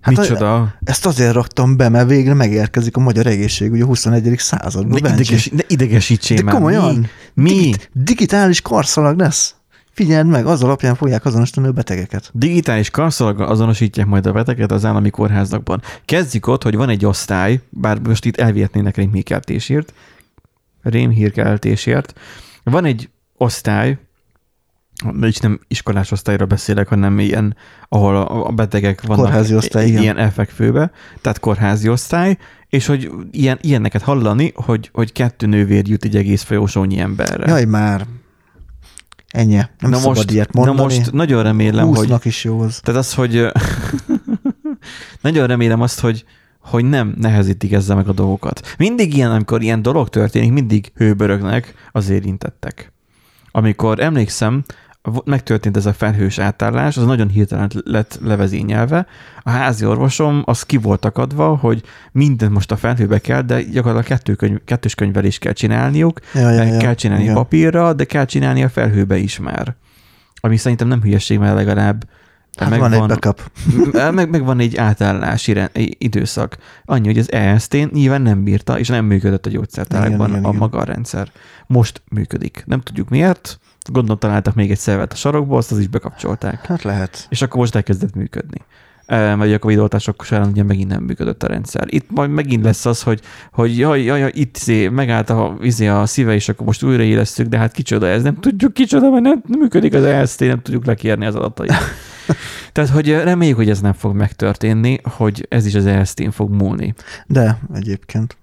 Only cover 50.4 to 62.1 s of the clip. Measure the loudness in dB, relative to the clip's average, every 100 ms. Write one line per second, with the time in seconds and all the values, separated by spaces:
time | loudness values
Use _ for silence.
50.4 | 2 2 2 0 -2 0 0 2 0 0
51.4 | -2 -4 -4 -20 -8 -4 -2 -2 -2 -8
52.4 | -10 -10 -14 -14 -20 _ _ _ _ _
53.4 | _ 0 0 0 0 0 0 0 -2 -2
54.4 | -2 -2 -6 -14 _ _ -6 -6 -2 -4
55.4 | 0 -2 0 0 0 -2 0 0 0 0
56.4 | -4 -2 -2 0 -2 0 2 2 2 2
57.4 | 0 -2 -4 -6 -4 -2 -2 -6 -4 0
58.4 | 0 -2 -2 -2 0 -2 -4 -12 -20 -12
59.4 | -4 -2 -2 0 0 2 0 0 0 0
60.4 | 0 -4 0 -2 0 0 0 -2 -4 0
61.4 | 0 2 0 -2 -4 -20 -6